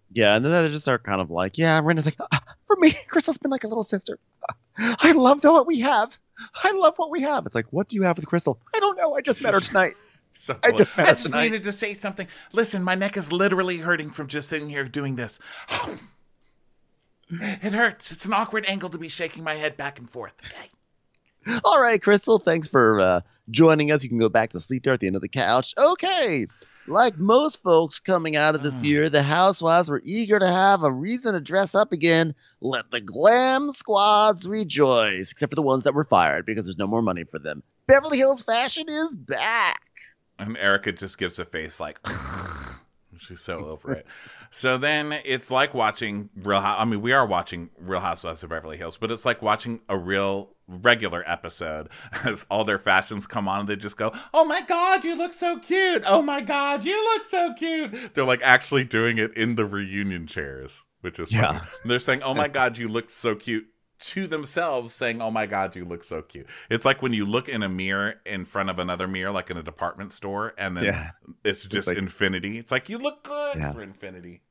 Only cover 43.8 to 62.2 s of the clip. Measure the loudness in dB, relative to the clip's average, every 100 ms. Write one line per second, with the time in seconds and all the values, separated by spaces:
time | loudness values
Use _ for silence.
43.8 | -8 -10 -10 -20 -20 -20 -18 -4 0 0
44.8 | 0 0 -2 -6 -4 -4 0 0 0 2
45.8 | 0 0 -6 -8 -10 -10 0 2 2 0
46.8 | 0 0 2 2 4 0 -4 -10 -14 -16
47.8 | -6 -4 -4 -6 -8 -12 -10 -10 -10 -12
48.8 | -12 -8 -6 -4 -4 -2 0 -2 -2 -10
49.8 | -6 -6 -2 0 0 -2 -8 _ -18 -2
50.8 | 2 2 0 -6 -6 -6 -8 -10 -8 -8
51.8 | -12 -18 -14 -6 -4 -6 -4 -2 0 0
52.8 | 4 2 2 -8 -8 -6 -2 -4 -4 -6
53.8 | -8 -4 -4 -6 -2 2 2 0 -2 0
54.8 | 2 2 0 -6 -6 -4 -4 -4 -2 0
55.8 | 2 0 4 4 4 -4 -2 -2 0 -2
56.8 | -2 -2 0 -2 -2 -2 -2 -4 -6 -4
57.8 | -6 -10 -8 -2 0 2 4 4 4 -2
58.8 | 0 0 0 0 -2 -2 -2 0 -2 -4
59.8 | -6 -4 -4 -6 -8 -10 -10 -10 -16 -20
60.8 | _ _ -12 -10 -4 0 0 -2 -10 -12
61.8 | -4 -2 0 -2